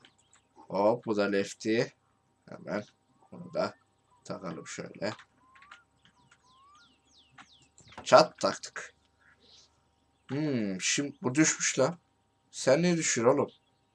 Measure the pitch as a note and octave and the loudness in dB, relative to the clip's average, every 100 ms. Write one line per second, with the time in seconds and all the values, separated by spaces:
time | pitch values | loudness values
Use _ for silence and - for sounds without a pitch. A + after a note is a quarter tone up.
0 | - _ _ _ _ - - F#2 G#2 A#2+ | -20 _ _ _ _ -20 -8 0 2 0
1 | A2+ G#2 G2+ G2 G2 - A2 A2+ C3+ - | 0 0 2 0 -2 -4 -2 0 0 -6
2 | _ _ _ _ - - - G2 G#2+ _ | _ _ _ _ -20 -16 -8 -8 -8 _
3 | _ _ _ F2 - - - - _ _ | _ _ _ -18 -10 -6 -6 -6 _ _
4 | _ _ - F#2 F2+ E2 - - F2 - | _ _ -14 -12 -10 -12 -12 -12 -12 -8
5 | G#2 - - _ _ - - - _ _ | -8 -8 -16 _ _ -20 -20 -20 _ _
6 | C6+ B5+ B5 C6+ _ C6 C6+ C6+ C6+ C6+ | _ _ _ _ _ _ _ -20 _ _
7 | _ _ _ - - _ _ _ - - | _ _ _ -20 -20 _ _ _ -20 -12
8 | - B2+ - - G2 - - - - _ | 6 6 6 2 -2 -2 -10 -14 -14 _
9 | _ _ _ _ _ - - _ _ _ | _ _ _ _ _ -20 -20 _ _ _
10 | _ _ - C#3 D#3 B2 G2+ F#2+ - - | _ _ -8 -4 -2 0 -2 -2 -2 -2
11 | C#3+ - B2+ C#3 D#3 - - - C#3+ F3 | -4 -4 -2 2 2 2 -2 0 0 -2
12 | _ _ _ _ _ - C3 C#3+ F3 E3+ | _ _ _ _ _ -4 2 4 4 2
13 | D3 B2 A#2 C#3+ - - _ _ _ | 0 2 4 4 0 -6 _ _ _